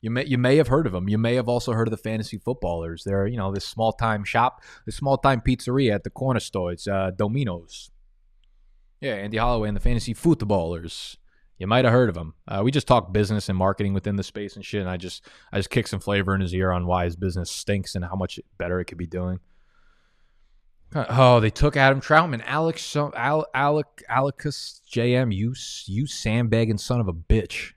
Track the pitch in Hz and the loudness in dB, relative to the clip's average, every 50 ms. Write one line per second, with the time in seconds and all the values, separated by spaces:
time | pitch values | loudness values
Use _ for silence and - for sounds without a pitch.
0 | - 110 117 123 139 - 131 123 123 127 135 156 147 110 127 151 160 123 92 92 | -4 -4 -4 -4 -2 0 0 2 4 6 6 6 6 4 4 2 2 0 -2 -2
1 | 90 98 104 110 113 117 120 127 120 117 120 120 - - 117 110 113 113 107 - | -2 0 0 2 2 2 2 0 2 0 0 0 0 -2 0 0 0 0 -2 -6
2 | - 110 110 107 107 - - 101 _ - 127 - - 87 87 82 82 82 82 82 | -6 -6 -4 -4 -6 -6 -10 -8 _ -6 -6 -4 -4 -4 -4 -4 -6 -8 -10 -8
3 | - 98 98 98 98 104 123 117 95 95 95 101 - - - 113 113 113 107 - | -6 -2 0 0 0 0 -2 -2 -4 -4 -4 -4 -6 -8 -4 0 0 0 0 0
4 | 120 113 110 104 101 - - 117 117 131 - - _ - - - _ - - - | -2 -2 -2 -2 -4 -2 0 2 2 2 0 -6 _ -20 -20 -16 _ -12 -10 -6
5 | 143 139 135 131 - 143 135 120 - - 127 - - - 123 135 139 117 104 98 | 0 0 0 4 4 2 2 4 2 0 0 0 -2 -2 0 2 2 2 0 0
6 | - 101 - - 135 131 127 110 - - - 101 90 87 87 85 - 101 98 98 | -4 -8 -8 -4 -2 0 0 -2 -2 -4 -4 -4 -2 -2 -4 -6 -4 -4 -2 0
7 | 95 95 92 92 104 101 113 139 143 110 87 85 85 - - - - - - - | -2 -2 -2 -2 -2 -2 0 -2 -4 -4 -6 -8 -12 -16 -20 -20 -20 -20 -20 -20
8 | _ _ _ _ _ _ _ _ _ _ _ _ _ _ _ _ _ _ _ _ | _ _ _ _ _ _ _ _ _ _ _ _ _ _ _ _ _ _ _ _
9 | - 139 113 98 98 107 107 107 113 123 123 113 107 107 104 101 - 120 123 117 | -6 -6 -4 -4 -6 -4 -2 0 2 2 2 0 0 -2 -2 0 2 2 2 2
10 | 113 - 110 - - 165 160 - - 104 104 95 82 82 87 82 85 82 - - | 0 -4 -8 0 2 2 2 2 2 0 0 0 0 -2 -4 -6 -8 -12 -12 -12
11 | - - - - _ - _ _ _ _ _ _ 90 98 110 123 127 120 110 127 | -14 -14 -16 -20 _ -20 _ _ _ _ _ _ -4 0 2 4 4 6 6 6
12 | 127 113 85 85 82 80 - _ _ - - 98 101 123 139 151 - - 131 120 | 4 4 2 -2 -8 -10 -12 _ _ -8 -4 0 0 2 2 0 4 4 4 4
13 | 98 85 92 104 104 98 110 104 - - 98 92 92 98 98 - 107 98 98 95 | 4 2 0 0 2 2 0 -2 -2 -2 0 2 2 2 2 0 -2 -2 -2 -2
14 | - 104 101 98 95 - _ 104 104 98 - 104 95 - - 104 95 90 92 90 | -2 -2 -4 -4 -4 -6 _ -10 -10 -10 -12 -14 -14 -6 -6 -4 -4 -4 -6 -6
15 | 87 90 - - _ - - - _ _ - 104 92 - - 127 110 - - 95 | -8 -10 -14 -14 _ -20 -20 -20 _ _ -4 -4 -4 0 0 -2 -2 0 -6 -6
16 | - - 101 101 95 92 95 95 95 87 87 92 92 92 90 87 87 87 90 90 | -4 0 0 0 2 2 0 0 0 -2 0 0 0 0 0 0 0 0 0 0
17 | 87 87 85 82 98 95 87 92 85 - - - - - 101 98 90 - - 98 | 0 -2 -2 -2 -4 -4 -2 -4 -6 -6 -8 -10 -4 -2 -2 -2 -2 -6 -6 -6
18 | 87 87 92 98 92 92 - - - _ _ _ 87 87 90 92 90 - - 85 | -6 -6 -4 -4 -4 -6 -6 -12 -16 _ _ _ -4 -2 -2 -2 -4 -6 -8 -10
19 | 87 82 85 90 90 90 90 90 _ _ _ _ _ _ _ _ _ _ _ _ | -10 -8 -6 -6 -4 -4 -6 -6 _ _ _ _ _ _ _ _ _ _ _ _
20 | _ _ _ _ _ _ _ _ _ _ _ _ _ _ _ _ _ - - 156 | _ _ _ _ _ _ _ _ _ _ _ _ _ _ _ _ _ -8 -4 -4
21 | 135 - - 123 131 123 123 120 110 110 - - - 147 - 143 135 135 135 135 | -4 0 4 6 8 8 8 8 6 4 2 2 2 2 4 6 4 4 4 4
22 | - - 156 156 170 170 135 113 110 120 131 151 165 165 160 - - - - 147 | 2 4 6 6 6 4 -2 -6 -4 -4 -2 -2 0 -2 -2 -4 -10 -6 -2 -2
23 | 147 143 - 117 117 135 147 156 151 - - 131 139 143 147 151 143 _ _ - | -2 -2 -4 -2 0 0 0 0 -2 -2 -2 0 2 2 2 2 0 _ _ -20
24 | - - 117 127 139 143 139 _ - 147 135 - - - - - _ _ - 120 | -8 -2 0 0 2 0 -2 _ -6 -6 -6 -6 -12 -14 -16 -20 _ _ -2 0
25 | 117 123 123 127 131 120 101 95 104 117 131 127 - - - - - - 95 110 | 2 4 4 2 2 2 0 0 -2 -2 -4 -6 -12 -12 -12 -14 -10 -6 -4 -4
26 | 143 - - - - 113 110 120 123 113 113 113 117 110 110 104 - - 127 120 | -4 -4 -6 -4 -2 0 0 2 2 2 4 2 4 2 0 -2 -2 -2 0 0
27 | 113 92 85 82 82 _ 107 110 104 - - - - - - | 0 -2 -2 -6 2 _ 2 2 2 -2 -8 -10 -10 -12 -16